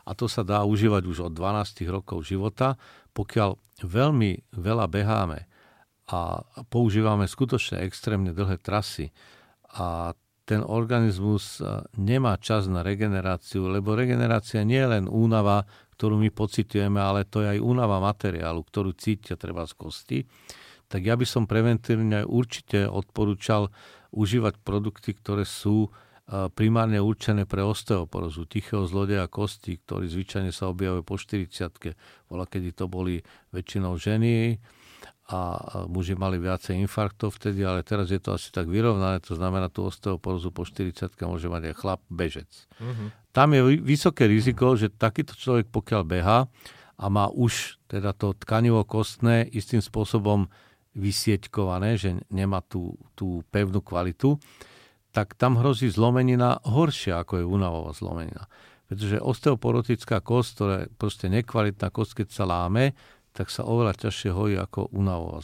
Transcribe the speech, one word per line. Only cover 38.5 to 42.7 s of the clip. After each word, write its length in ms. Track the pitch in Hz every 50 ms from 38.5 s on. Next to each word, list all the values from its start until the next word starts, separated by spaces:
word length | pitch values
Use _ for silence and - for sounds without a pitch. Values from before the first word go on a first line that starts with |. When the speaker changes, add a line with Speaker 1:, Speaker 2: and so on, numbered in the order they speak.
| - 90 85 85
Speaker 1:
vyrovnané, 480 | 90 107 113 120 107 98 95 95 95 87
to 160 | - - 87
znamená, 320 | 80 90 92 92 95 92
tú 160 | 87 - 104 95
osteoporózu 720 | 92 - - - 101 92 90 - 98 92 87 87 90 -
po 80 | - 87
štyridsiatke 640 | - - - 95 90 87 - 95 90 - - 90
môže 240 | 87 87 82 82 87
mať 200 | 87 82 82 80
aj 40 | 78
chlap, 260 | - - 98 92 - _
bežec. 400 | - 85 82 87 82 - 80 - - - - - _